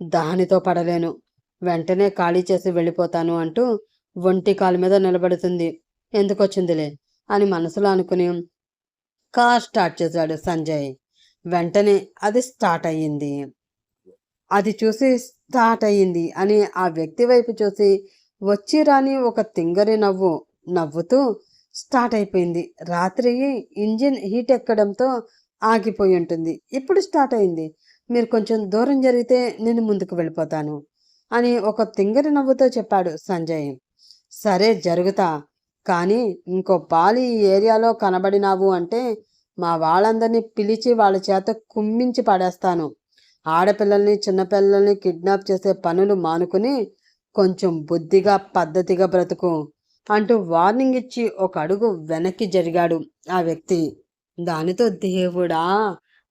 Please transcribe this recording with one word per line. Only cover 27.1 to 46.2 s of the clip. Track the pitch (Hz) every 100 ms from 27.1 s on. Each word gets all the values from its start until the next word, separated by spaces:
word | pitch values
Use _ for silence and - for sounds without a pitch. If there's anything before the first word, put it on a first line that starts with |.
| 320 269
అయింది. | 240 190 165 156 - _ _ -
"మీరు | 240 226
కొంచెం | 226 208 226 202
దూరం | 208 254 277
జరిగితే | 262 240 233 254 247 -
నేను | 220 233
ముందుకు | 220 196 180 175
వెళ్ళిపోతాను" | 160 160 156 156 151 151 143 _ _ _ _
అని | 233 240 240
ఒక | 202 208
తింగరి | 214 - 196 233 294
నవ్వుతో | 285 269 262 262
చెప్పాడు | 247 208 202 180 156
సంజయ్. | - 175 165 160 143 131 _ _ _ _ _
"సరే | - 214 185 214
జరుగుతా, | 208 175 170 180 196 180 151 147 _ _ _ -
కానీ | 175 175 226 233 180 -
ఇంకో | 185 185 180
పాలి | 143 165 180 240 254
ఈ | 226
ఏరియాలో | 202 196 220 220 226
కనబడినావు | 226 196 185 196 202 196 190 196
అంటే | 180 175 226 247 214 - _ _ -
మా | 170 165
వాళ్ళందరినీ | 160 175 214 220 226 226
పిలిచి | 226 - 208 220 247
వాళ్ళ | 233 208 190 196
చేత | 190 190 220 -
కుమ్మించి | - 214 226 254 240
పడేస్తాను. | 226 185 185 - 190 170 151 - _ _ _ _ 156
ఆడపిల్లల్ని | 160 190 202 202 202 208
చిన్నపిల్లల్ని | 208 202 190 185 202 196 196 202
కిడ్నాప్ | 202 185 165 180 196 196
చేసే | 185 196
పనులు | 190 170 170 196
మానుకుని | 196